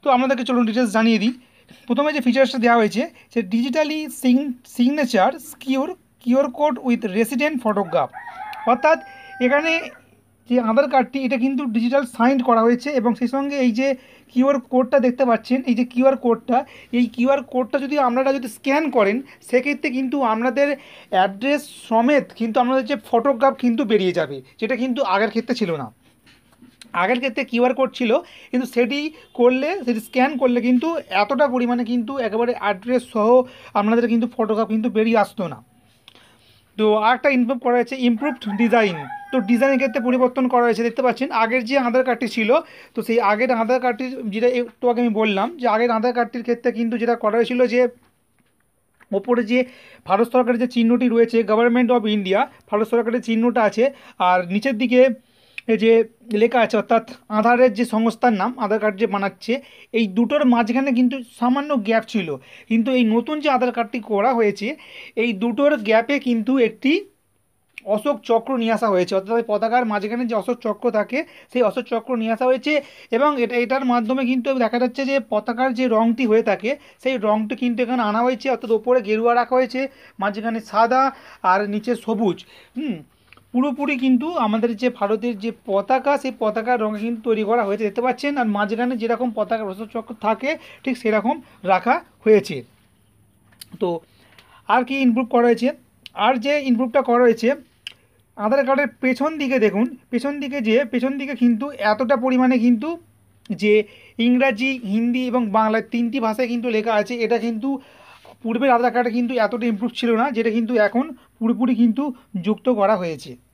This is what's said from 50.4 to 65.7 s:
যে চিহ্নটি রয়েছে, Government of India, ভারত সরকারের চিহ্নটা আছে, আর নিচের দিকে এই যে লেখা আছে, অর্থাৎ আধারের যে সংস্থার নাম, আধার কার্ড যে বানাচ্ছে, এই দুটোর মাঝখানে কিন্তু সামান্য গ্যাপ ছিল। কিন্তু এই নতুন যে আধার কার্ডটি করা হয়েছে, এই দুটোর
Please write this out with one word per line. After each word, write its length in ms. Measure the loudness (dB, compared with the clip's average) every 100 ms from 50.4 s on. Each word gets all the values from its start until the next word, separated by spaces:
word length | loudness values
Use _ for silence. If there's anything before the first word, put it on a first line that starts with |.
| 2 0
যে 60 | 0
চিহ্নটি 320 | 0 2 2 2
রয়েছে, 220 | 2 2 2 2
Government 380 | 2 4 2 2 2
of 60 | 2 -2
India, 240 | 0 0 0 -6 _
ভারত 160 | -2 0
সরকারের 300 | 0 0 -4 -2
চিহ্নটা 320 | 0 0 2 0
আছে, 160 | 2 0 -2 -20 -2 2
আর 100 | 2 0
নিচের 220 | -2 -2 -2
দিকে 180 | 2 6 4 4 _ _ _ -18 -2
এই 80 | 0
যে 80 | 4 4 2 _ -6 0
লেখা 160 | 2 2
আছে, 120 | 2 0
অর্থাৎ 220 | 2 0 0 -20 _ 0
আধারের 340 | 2 4 4 2
যে 60 | -2
সংস্থার 400 | 0 0 2 0 2
নাম, 100 | -2 -2
আধার 160 | -2 0
কার্ড 140 | -2 -2
যে 40 | -2
বানাচ্ছে, 380 | -2 -4 -6 -6 -6 -6 -20 -6 -2
এই 60 | -2 0
দুটোর 260 | 0 2 4
মাঝখানে 360 | 2 2 0 0 2
কিন্তু 180 | 2 0 -12 -4
সামান্য 320 | 0 0 0 -4 0
গ্যাপ 160 | -2 0
ছিল। 160 | -4 -4 -8 -12 -20 -2
কিন্তু 180 | 0 2 2
এই 60 | 2
নতুন 220 | 2 0 -4
যে 40 | 0 0
আধার 160 | 0 -2
কার্ডটি 220 | -6 -6 -4
করা 180 | 0 0 2
হয়েছে, 300 | 0 0 -8 -8 -14 -20 -12 -4
এই 80 | -2 -2
দুটোর 300 | -4 2 2